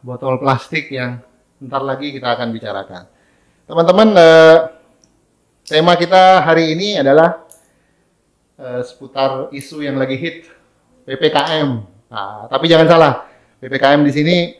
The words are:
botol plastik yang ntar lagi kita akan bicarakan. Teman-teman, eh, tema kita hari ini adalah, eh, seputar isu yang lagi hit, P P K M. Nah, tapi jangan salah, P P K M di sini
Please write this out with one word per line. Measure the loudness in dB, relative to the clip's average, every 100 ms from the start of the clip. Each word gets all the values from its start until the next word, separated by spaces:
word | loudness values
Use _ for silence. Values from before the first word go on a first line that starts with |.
botol | -16 -10 -6 -4
plastik | -2 -4 -4 -10 -8
yang | -10 -10 -12 _ _ _ _
ntar | -10 -8
lagi | -6 -8 -10
kita | -10 -6
akan | -6 -6
bicarakan. | -10 -10 -12 -12 -18 -20 _ _ _ _ _ _
Teman-teman, | -2 2 4 4 6
eh, | 6 8 8 6 2 -12 _ _ _ _ _ _ _ _
tema | -4 0 2
kita | 0 2 4 6 4
hari | 4 0 0
ini | -4 -4 -2
adalah, | 2 4 2 -2 _ -20 _ _ _ _ _ _ _ _ _ _
eh, | -10 -8
seputar | -8 -14 -12 -4 -4 -4 -12
isu | -14 -16 -10 -8
yang |
lagi | -6 -6 -6
hit, | -8 -12 _ _ _ _ _ _ -14
P |
P | -4 -2
K | -2 -4 -4
M. | -4 -6 -12 _ _
Nah, | -14 -12 -14 -8
tapi | -6 2
jangan | 2 4
salah, | 4 2 0 -12 _ _ _
P | -6
P | 0
K | 2
M | 4
di | 2
sini | 0 -2 -2 -4 -10